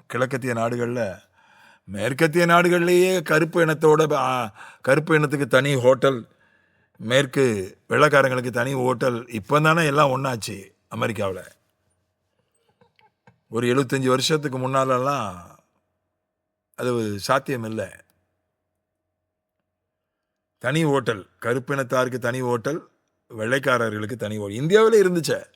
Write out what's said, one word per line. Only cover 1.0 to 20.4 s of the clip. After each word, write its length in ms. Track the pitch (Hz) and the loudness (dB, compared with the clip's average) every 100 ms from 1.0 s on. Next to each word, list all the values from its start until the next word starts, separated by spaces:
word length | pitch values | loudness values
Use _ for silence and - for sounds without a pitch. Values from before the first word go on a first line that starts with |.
| 104 90 _ _ _ _ _ _ | -6 -8 _ _ _ _ _ _
மேற்கத்திய 600 | - 98 110 135 160 165 170 | -14 -6 -4 0 2 4 4
நாடுகள்லயே 760 | 170 175 175 170 180 185 185 | 4 4 2 4 4 2 0
கருப்பு 440 | 156 156 165 175 160 | 0 0 2 2 0
இனத்தோட, 460 | 156 156 151 156 | 2 4 4 2
ஆ, 420 | 147 127 127 113 - - - | 0 0 -2 -4 -10 -20 -6
கருப்பு 340 | - 143 156 | 0 2 4
இனத்துக்கு 320 | 156 147 143 135 | 2 2 -2 2
தனி 280 | 131 143 | 2 2
ஹோட்டல், 540 | 135 123 131 139 127 - _ _ _ _ _ _ - | 2 4 4 2 0 -8 _ _ _ _ _ _ -14
மேற்கு 840 | 107 131 139 143 127 107 92 - - | 0 0 2 2 0 0 -6 -14 -4
வெள்ளைக்காரங்களுக்கு 640 | 120 147 143 135 127 123 | 2 4 4 2 0 -4
தனி 220 | 120 123 | -4 -4
ஹோட்டல், 560 | 135 123 120 135 117 123 | -2 -2 0 -2 -4 -6
இப்ப 320 | 117 95 147 | -10 0 2
தானே 260 | 156 165 156 | 4 2 2
எல்லாம் 240 | 143 143 | 2 2
ஒண்ணாச்சு 640 | 131 135 120 117 98 95 _ _ | 2 -4 -6 -8 -12 -16 _ _
அமெரிக்காவுல. 560 | 113 117 110 98 92 87 _ _ _ _ _ _ _ _ _ _ _ _ _ _ _ _ _ _ _ _ | -6 -4 -4 -6 -6 -14 _ _ _ _ _ _ _ _ _ _ _ _ _ _ _ _ _ _ _ _
ஒரு 180 | 113 120 | -4 0
எழுபத்தஞ்சு 400 | 127 127 135 127 | 0 0 0 0
வருஷத்துக்கு 520 | 127 127 156 143 131 | 0 0 -2 -2 -6
முன்னாலெல்லாம் 800 | 127 135 131 127 131 143 104 90 87 - _ _ _ _ _ _ _ _ _ _ _ | -2 0 0 0 -2 -4 -6 -10 -18 -20 _ _ _ _ _ _ _ _ _ _ _
அது 440 | - 123 120 107 101 | -8 -4 -2 -4 -6
சாத்தியம் 460 | - 135 - 127 | -2 -2 -2 -6
இல்ல. 400 | 110 110 95 - _ _ _ _ _ _ _ _ _ _ _ _ _ _ _ _ _ _ _ _ _ _ _ _ | -6 -8 -10 -14 _ _ _ _ _ _ _ _ _ _ _ _ _ _ _ _ _ _ _ _ _ _ _ _